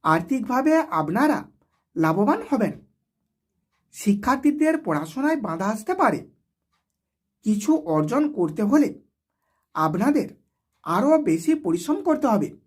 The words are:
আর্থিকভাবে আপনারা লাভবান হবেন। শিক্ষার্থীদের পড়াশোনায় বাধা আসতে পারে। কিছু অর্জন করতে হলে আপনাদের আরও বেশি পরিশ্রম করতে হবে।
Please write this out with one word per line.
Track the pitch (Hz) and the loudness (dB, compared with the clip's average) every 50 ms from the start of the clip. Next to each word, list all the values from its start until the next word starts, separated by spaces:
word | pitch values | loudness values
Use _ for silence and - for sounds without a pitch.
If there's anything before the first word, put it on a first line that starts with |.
| - | 2
আর্থিকভাবে | 160 156 170 165 - 277 262 208 208 247 254 269 311 311 320 311 320 | 2 2 2 0 -2 -4 -4 -2 -2 -2 0 2 2 2 2 0 0
আপনারা | - 160 156 151 170 220 285 302 269 151 - - _ _ _ _ _ _ _ _ _ | -2 -4 -2 -2 0 0 2 2 0 -2 -6 -12 _ _ _ _ _ _ _ _ _
লাভবান | 165 160 160 160 190 208 233 330 440 | 0 0 2 2 2 2 2 0 -2
হবেন। | 440 - 285 233 220 165 - - - _ _ _ _ _ _ _ _ _ _ _ _ _ _ _ _ _ _ _ _ _ _ | -2 -2 -2 0 0 -2 -4 -8 -16 _ _ _ _ _ _ _ _ _ _ _ _ _ _ _ _ _ _ _ _ _ _
শিক্ষার্থীদের | - - 214 202 202 - 247 262 269 - 294 294 294 311 311 320 311 311 | -4 0 0 0 0 2 0 -2 2 2 0 2 2 2 2 2 0 -2
পড়াশোনায় | - 320 302 311 330 - 269 269 302 320 302 | -2 -2 -2 -4 -6 -6 -2 0 0 0 0
বাধা | 214 185 160 170 190 | -2 -6 -6 -4 -2
আসতে | 202 220 214 - - 370 | -4 -4 -4 -4 -6 -2
পারে। | 370 339 233 160 - - - _ _ _ _ _ _ _ _ _ _ _ _ _ _ _ _ _ _ _ _ _ _ _ | 0 2 0 0 -2 -8 -12 _ _ _ _ _ _ _ _ _ _ _ _ _ _ _ _ _ _ _ _ _ _ _
কিছু | 214 214 208 - - 311 311 - | -2 -2 0 2 0 0 0 0
অর্জন | 170 156 156 151 156 233 277 302 294 | 0 0 0 0 0 0 0 0 -2
করতে | - - 175 156 156 214 | 0 -2 -2 -2 -2 -2
হলে | 214 208 262 302 285 - - - _ _ _ _ _ _ _ _ _ _ _ _ _ _ _ | 0 2 4 4 2 2 -2 -10 _ _ _ _ _ _ _ _ _ _ _ _ _ _ _
আপনাদের | 160 156 156 156 180 214 277 294 285 - - - _ _ _ _ _ _ _ _ _ | -2 -2 0 0 0 0 2 2 0 -2 -4 -10 _ _ _ _ _ _ _ _ _
আরও | - 156 170 185 233 285 311 320 | -6 -4 -2 0 4 4 4 4
বেশি | 294 202 160 160 165 - 320 | 4 2 0 0 2 0 0
পরিশ্রম | 302 - 180 165 175 - - 302 - | 0 0 -2 -2 -2 -2 -2 -4 -2
করতে | - 359 311 302 294 | 0 0 0 2 2
হবে। | 254 220 202 151 - - - _ | 2 2 2 0 -2 -8 -16 _